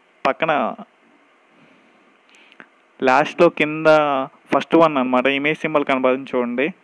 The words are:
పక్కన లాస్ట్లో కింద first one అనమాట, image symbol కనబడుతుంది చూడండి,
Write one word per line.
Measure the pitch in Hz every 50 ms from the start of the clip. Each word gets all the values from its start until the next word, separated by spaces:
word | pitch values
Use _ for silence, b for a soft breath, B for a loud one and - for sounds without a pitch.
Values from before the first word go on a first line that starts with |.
| _ _ _ _ -
పక్కన | 143 131 - 160 165 156 139 120 101 - - 202 - _ _ _ _ _ _ _ _ _ _ _ _ _ _ _ _ _ _ _ _ _ _ _ _ _ _ _ B B B B B B B B - _ _ _ _ _ - 131
లాస్ట్లో | 131 127 135 151 156 - - 175 170
కింద | - - 156 151 151 156 160 156 156 151 151 147 139 135 135 147 - _ _ - -
first | 143 131 - -
one | 165 165 156 151
అనమాట, | 139 127 127 127 127 123
image | 135 139 139 143 151 156 -
symbol | - 160 156 147 143
కనబడుతుంది | - 139 131 131 127 127 135 135 127 -
చూడండి, | 127 120 120 120 123 135 165 190 b